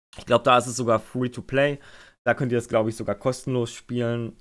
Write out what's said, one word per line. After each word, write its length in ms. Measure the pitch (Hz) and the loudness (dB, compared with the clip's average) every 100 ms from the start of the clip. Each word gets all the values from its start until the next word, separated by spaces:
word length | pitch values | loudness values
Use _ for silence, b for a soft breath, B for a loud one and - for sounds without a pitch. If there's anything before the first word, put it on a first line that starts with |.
| _ - | _ -12
Ich 80 | - | 2
glaub, 180 | 120 | 2
da 140 | 135 123 | 6 4
ist 100 | 123 | 4
es 100 | 117 | -2
sogar 220 | 117 113 | 0 0
free 300 | - 127 123 | 0 -6 -6
to 120 | 123 | -6
play. 380 | - 135 143 139 B B B B | -4 0 0 -2 B B B B
Da 120 | 120 117 | -2 0
könnt 160 | 127 | 0
ihr 60 | 120 | 0
das, 100 | 113 | 2
glaub 180 | 117 110 | 0 0
ich, 80 | 113 | -2
sogar 200 | 107 101 | -4 -4
kostenlos 560 | 127 127 - 127 117 | -2 -4 -2 -2 -4
spielen, 600 | - - 120 117 120 117 - | -8 -8 -4 -2 -2 -6 -10